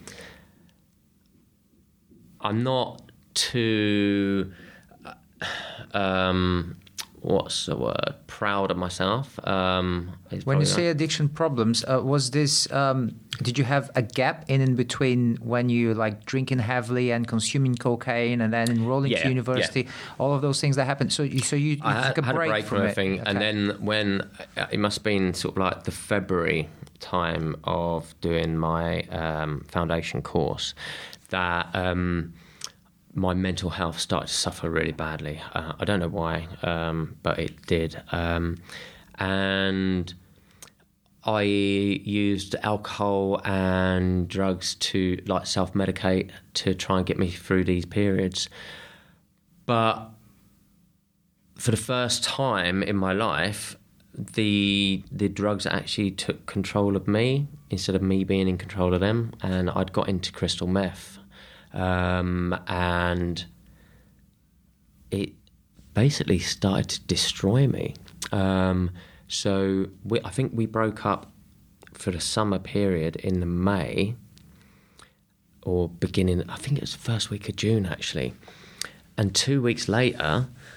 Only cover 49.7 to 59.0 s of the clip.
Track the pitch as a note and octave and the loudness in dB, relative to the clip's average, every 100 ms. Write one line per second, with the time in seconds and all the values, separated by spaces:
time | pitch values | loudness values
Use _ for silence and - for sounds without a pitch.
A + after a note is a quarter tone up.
49.7 | A#2 A2+ - - - - _ _ _ _ | 4 4 2 -4 -18 -20 _ _ _ _
50.7 | _ _ _ _ _ _ _ _ - - | _ _ _ _ _ _ _ _ -6 0
51.7 | G#2+ - B2+ A#2+ - - - C3+ G#2 F2 | 0 0 -2 0 -2 -2 -2 0 2 2
52.7 | F#2 G2 G2+ F#2+ F#2+ A2 D2+ F2 G#2 - | 0 0 0 0 0 0 0 -2 -4 -10
53.7 | - _ _ _ - - - G#2+ G#2 G2+ | -14 _ _ _ -12 -6 0 2 4 4
54.7 | G2+ G2 F#2+ - G2 G2+ G2+ G#2 G2+ - | 2 2 0 -4 -2 -2 0 -2 0 -2
55.7 | F#2 - - G2+ F#2+ - - - G#2 F#2 | -2 -4 -2 -2 -2 -4 -6 -4 -4 -2
56.7 | G#2 G2+ G2 F#2+ G#2 B2 C#3 C#3+ - - | 2 2 2 2 2 4 2 -2 -6 -8
57.7 | F#2+ F#2+ F#2 F#2+ F#2+ F#2+ G2 F#2+ F2+ - | -4 0 2 2 2 2 2 2 0 -4
58.7 | G2 F2+ F2+ | 0 2 4